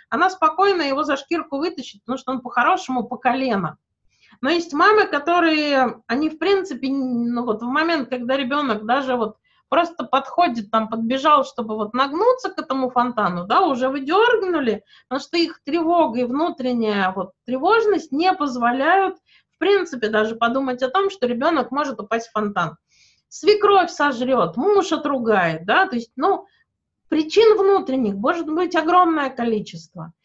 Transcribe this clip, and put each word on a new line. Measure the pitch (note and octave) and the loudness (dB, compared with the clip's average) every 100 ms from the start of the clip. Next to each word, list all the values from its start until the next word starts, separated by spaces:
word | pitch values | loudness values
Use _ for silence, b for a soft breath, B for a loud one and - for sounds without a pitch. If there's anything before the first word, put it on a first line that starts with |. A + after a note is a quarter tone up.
| b | b
она | B3 F#4 | 0 0
спокойно | F#4 D#4+ D#4+ G4+ F4+ | 2 0 2 2 2
его | C#4+ C4+ | 0 -2
за | D#4 C#4 | -2 -4
шкирку | - E4 - C#4 | -4 -6 -4 -4
вытащит, | E4+ D#4 - - | -4 -6 -14 -16
потому | - C4 | -8 -8
что | - | -6
он | C4 | -8
по-хорошему | B3 A#3+ C#4+ F#4 - B3+ G#3 | -4 0 2 0 -2 -6 -4
по | A#3+ | -2
колено. | B3+ C4 C4 G3 D#3+ - _ _ _ b b b | -2 0 0 -2 -4 -8 _ _ _ b b b
Но | C4 | -2
есть | E4+ E4+ | -2 -2
мамы, | C#4+ G4 G#4+ F#4+ | 2 4 4 2
которые, | C#4+ D#4 F4 E4 D#4 D4 C4+ A#3+ - - | -2 0 2 2 2 2 2 0 -2 -6
они | B3 D#4 | -2 -2
в | D#4+ | -2
принципе, | F#4 G4 F#4 B3 C4+ | 0 0 0 -6 -4
ну | C4+ B3+ A#3+ A#3+ A#3+ | -2 -2 -2 -2 -2
вот | A#3+ A3 | -2 -4
в | A#3+ | -2
момент, | C#4+ E4 D#4+ B3 | -2 0 -2 -2
когда | B3 A#3+ C#4 | -6 -2 -2
ребенок | B3 C#4+ C#4 G#3 A3 | -2 -2 -2 -4 0
даже | C4+ C4 B3 | -2 0 -2
вот | A3 - _ _ _ | -4 -6 _ _ _
просто | D4+ E4+ - | 0 0 -6
подходит, | B3 C4+ C4+ - F4 A#3 G3+ | -2 -2 0 0 2 0 -2
там, | A3+ A3 | -2 -2
подбежал, | A3+ A3+ C4+ D4+ D4 | -4 -2 0 4 4
чтобы | C4+ - A3 G#3+ | 2 -6 -8 -6
вот | G#3 | -4
нагнуться | B3 C#4 D#4+ A#4 B4+ - | -2 -2 2 2 2 -4
к | F4 | -8
этому | - C4+ B3+ | -6 -4 0
фонтану, | B3+ B3 A#3+ F#3+ F3 F#3+ | 0 0 0 -2 -2 0
да, | D#4 | 2
уже | F4 B3 C4 | 2 0 -2
выдергнули, | C#4 C4+ F#4+ A#4+ A#4 F#4 D#4+ A#3+ G3+ b b b | -4 0 2 4 2 0 0 -2 -4 b b b
потому | C4+ | -8
что | - E4+ | -4 -2
их | E4 - | -2 -4
тревога | - E4 E4 F4 D4+ A#3 | -4 -2 2 2 2 0
и | |
внутренняя | B3 C#4 E4+ - B3 B3 G#3+ G3+ F#3 F#3+ | -2 -2 -4 -2 -4 -2 0 0 -2 -4
вот | F#3 _ - | -8 _ -8
тревожность | B3+ E4+ A4+ G#4 F4 - | -2 2 4 2 0 -2
не | C#4 F#4 | 0 0
позволяют, | F4+ D4 B3 A#3+ C4 D4 G4 F#4+ F#4+ b b _ | 0 -4 0 0 0 2 2 2 -4 b b _
в | _ | _
принципе, | F4+ G4+ E4+ B3+ G#3+ | 2 2 0 -4 -2
даже | G#3+ A3 A3+ | 0 0 0
подумать | A#3 C4+ C4+ B3+ | 0 0 -2 -4
о | B3+ | -2
том, | F#4+ G4 | 0 -2
что | - A#3+ | -2 -4
ребенок | A#3 D#4 D#4 - | 0 0 0 -2
может | C4+ D4 G#3+ | -4 -4 -6
упасть | G#3 A3+ A3+ | -4 -6 -4
в | |
фонтан. | G#3+ G#3 G3 E3 - _ b b b _ | -4 -2 -2 -4 -6 _ b b b _
Свекровь | - E4+ G#4 G4+ G4 E4+ | 0 2 4 6 4 2
сожрет, | - C#4+ A#3 B3+ B3 E3+ A3 | 0 -2 0 0 0 0 0
муж | F#4 G4+ F#4 | 2 2 2
отругает, | D#4+ C#4 C4+ A3+ G3+ E3+ D#3+ F3+ | -2 -2 -2 2 2 2 -2 0
да, | D4+ F#4+ | 2 2
то | A#3+ | -2
есть, | - - | -8 -2
ну, | F4+ G4 b b b _ _ _ _ | 0 0 b b b _ _ _ _
причин | D#4+ D#4 G4 A4 G#4 | -2 2 4 6 6
внутренних | G4 G4 - C4 G#3+ | 4 2 0 -2 -2
может | G3 B3+ E4+ D4+ | -2 -2 -2 -4
быть | D#4 F4+ E4 | -2 0 0
огромное | D#4+ F4+ E4+ D#4 C4+ | 2 4 4 2 -4
количество. | C4 A#3 G#3+ G#3 E3 - F3 E3 _ | -4 -2 -2 -6 -14 -18 -16 -18 _